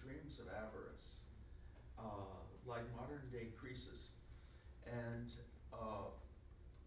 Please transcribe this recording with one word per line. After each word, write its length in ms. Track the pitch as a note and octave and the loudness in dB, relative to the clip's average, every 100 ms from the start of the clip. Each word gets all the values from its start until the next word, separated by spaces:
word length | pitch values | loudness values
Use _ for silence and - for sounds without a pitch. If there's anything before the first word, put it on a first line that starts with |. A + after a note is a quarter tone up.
dreams 400 | C3 D3 C#3+ A#2+ | -2 0 0 -2
of 80 | A2 | 2
avarice, 760 | G#2+ A2 - - - - - - - - - - - - - | 2 2 2 -2 -2 -6 -6 -6 -6 -6 -6 -6 -6 -6 0
uh, 420 | A2 G2+ G2 F#2+ - - | 2 2 2 0 -4 -2
like 180 | B2+ A#2+ A#2 A#2+ | 4 4 4 4
modern 320 | B2+ D3 B2+ | 2 2 2
day 220 | A#2 A2+ G#2+ | 2 2 0
Croesus. 560 | B2+ B2 G#2 - - - - - - - - - A2+ | -2 0 0 -2 -4 -6 -6 -6 -6 -8 -8 -6 2
And, 480 | A#2+ A#2 A#2 A#2+ B2 A#2+ - - | 4 4 4 2 0 -4 -6 -4
uh, 340 | - A2 - - - - - - - - - | 2 4 4 4 0 -4 -8 -8 -8 -8 -8